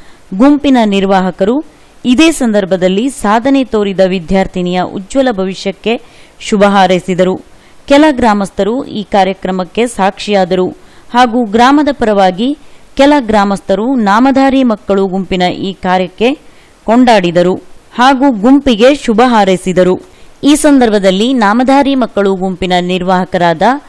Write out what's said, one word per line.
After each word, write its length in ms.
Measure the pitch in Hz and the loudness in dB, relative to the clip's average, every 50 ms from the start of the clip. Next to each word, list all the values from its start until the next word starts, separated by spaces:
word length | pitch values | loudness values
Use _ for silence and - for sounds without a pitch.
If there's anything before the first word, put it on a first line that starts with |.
| - - - - - - 190 | -20 -20 -20 -20 -16 -8 -2
ಗುಂಪಿನ 420 | 190 262 294 294 277 294 285 262 240 220 | 2 2 4 4 2 2 2 2 2 2
ನಿರ್ವಾಹಕರು 880 | 208 196 196 190 190 196 185 185 185 175 - 190 208 254 302 - - - - - - - - - | 2 0 0 0 0 0 0 0 -2 -2 -2 -2 -2 -2 -4 -4 -10 -16 -20 -20 -20 -16 -8 -2
ಇದೇ 240 | 240 254 226 320 330 | 0 2 2 2 2
ಸಂದರ್ಭದಲ್ಲಿ 800 | 311 - 262 226 202 208 190 170 190 175 180 185 190 202 247 277 | 2 0 -2 -2 0 -2 -2 -2 -2 -2 0 0 0 0 -2 -4
ಸಾಧನೆ 540 | - - - 202 214 240 226 277 277 277 254 | -6 -4 -2 0 0 0 0 0 0 0 -2
ತೋರಿದ 360 | - 226 214 208 202 185 170 | -2 -2 -4 -2 -2 0 0
ವಿದ್ಯಾರ್ಥಿನಿಯ 840 | 190 185 185 190 160 147 190 190 190 - - 185 180 180 180 180 | 0 0 0 -4 -4 -2 -2 -2 -2 -2 -4 -6 -4 -4 -2 -4
ಉಜ್ವಲ 460 | 175 - - 202 185 - - 277 262 254 | -4 -6 -8 -12 -10 -6 -2 -2 0 0
ಭವಿಷ್ಯಕ್ಕೆ 720 | 220 190 190 190 185 - - 196 185 - - 208 233 - - - - - - - _ - | -2 -4 -4 -6 -6 -8 -8 -8 -8 -6 -4 -4 -4 -6 -8 -16 -20 -20 -20 -20 _ -14
ಶುಭ 240 | - - 220 196 202 | -8 -4 0 2 2
ಹಾರೈಸಿದರು. 720 | 202 196 202 185 180 185 175 - 190 180 165 185 185 185 - - - - - - - - - - - | 2 2 2 2 2 2 0 -2 -4 -2 0 0 0 -2 -6 -10 -18 -20 -20 -20 -20 -20 -10 -2 2
ಕೆಲ 160 | 277 285 311 311 | 4 4 4 4
ಗ್ರಾಮಸ್ಥರು 760 | 269 240 247 220 208 208 196 - - - 190 202 240 277 - | 2 0 0 0 0 0 -4 -6 -4 -4 -4 -2 -4 -6 -8
ಈ 180 | - - 208 | -10 -10 -12
ಕಾರ್ಯಕ್ರಮಕ್ಕೆ 840 | 190 - - 202 190 190 190 - - 185 185 185 185 165 - 214 240 | -8 -2 0 0 0 0 -2 -6 -6 -6 -6 -6 -6 -6 -4 -4 -4
ಸಾಕ್ಷಿಯಾದರು 840 | 233 - - 185 202 - - - 202 208 190 185 170 185 180 185 - - - - - - - - - - | -4 -2 -2 -2 -2 -2 -4 -6 -2 0 0 0 0 -2 -2 -2 -4 -6 -12 -20 -20 -20 -20 -12 -4 0
ಹಾಗೂ 300 | 240 254 240 214 254 240 | 0 0 2 0 -2 -2
ಗ್ರಾಮದ 440 | 202 196 233 240 262 285 302 285 294 | 0 0 2 2 4 4 2 0 0
ಪರವಾಗಿ 680 | 269 - 240 214 208 196 190 185 180 175 240 269 294 - - - - - - - - | -2 -2 -2 0 0 2 2 0 0 -2 -4 -4 -6 -8 -12 -20 -20 -20 -20 -8 0
ಕೆಲ 160 | - 277 294 294 285 | 2 2 4 4 2
ಗ್ರಾಮಸ್ಥರು 760 | 233 208 214 208 196 202 196 190 - - 196 190 220 262 277 | 0 0 0 0 0 0 -2 -4 -4 -4 -4 -2 -2 -2 -2
ನಾಮಧಾರಿ 680 | 240 208 196 202 226 262 277 254 269 269 269 254 269 262 | -2 0 0 2 2 2 2 2 2 2 2 2 2 0
ಮಕ್ಕಳು 420 | 233 214 - - - 196 196 196 | 0 -2 -4 -2 -2 -2 0 0
ಗುಂಪಿನ 360 | 190 180 196 180 - 196 175 | -2 -4 -6 -6 -4 -4 -2
ಈ 300 | 180 180 - - 151 196 | -2 -2 -4 -4 -8 -10
ಕಾರ್ಯಕ್ಕೆ 680 | 185 - - 185 185 185 185 175 - - 214 254 302 - - - - - _ _ _ _ - | -8 -6 -4 -2 -2 -2 -2 -4 -4 -2 -2 -2 -2 -4 -10 -20 -20 -20 _ _ _ _ -2
ಕೊಂಡಾಡಿದರು 680 | 208 226 247 254 247 226 202 175 175 165 175 175 180 185 - - - - - - - - | 0 2 2 4 4 4 2 2 0 0 0 0 0 -2 -4 -8 -16 -20 -20 -20 -10 -2
ಹಾಗೂ 360 | 226 247 269 277 240 277 285 233 190 | 0 2 2 2 2 0 0 0 0
ಗುಂಪಿಗೆ 540 | 196 262 277 285 - 269 226 190 240 269 294 | 2 4 4 4 2 0 0 4 4 2 2
ಶುಭ 280 | 277 - 240 214 214 254 | 2 -2 -2 0 2 2
ಹಾರೈಸಿದರು. 760 | 254 233 214 196 190 185 175 - 190 175 185 180 180 185 - - - - - - - - - - | 2 2 2 2 2 0 -2 -2 -2 0 2 2 2 0 -4 -6 -16 -20 -20 -20 -20 -10 -2 0
ಈ 100 | 277 302 | 0 2
ಸಂದರ್ಭದಲ್ಲಿ 800 | 285 - 294 285 262 240 220 208 208 185 196 185 196 226 254 | 2 2 4 4 4 2 2 0 2 0 0 0 0 0 -2
ನಾಮಧಾರಿ 640 | 277 240 208 196 214 247 262 262 269 285 269 269 277 | 0 0 0 0 0 0 2 2 2 2 2 0 0
ಮಕ್ಕಳು 400 | 262 226 - - 208 202 196 196 | -2 -2 -4 -2 -2 -2 -2 -2
ಗುಂಪಿನ 380 | 175 185 190 180 170 190 180 180 180 | -2 -4 -6 -6 -6 -4 -2 -2 -2
ನಿರ್ವಾಹಕರಾದ 840 | 180 180 185 180 180 185 185 180 185 - - 175 175 170 165 151 185 233 269 285 - | -2 -2 -4 -4 -2 0 0 -2 -2 -2 -2 0 0 0 0 2 0 0 0 -2 -6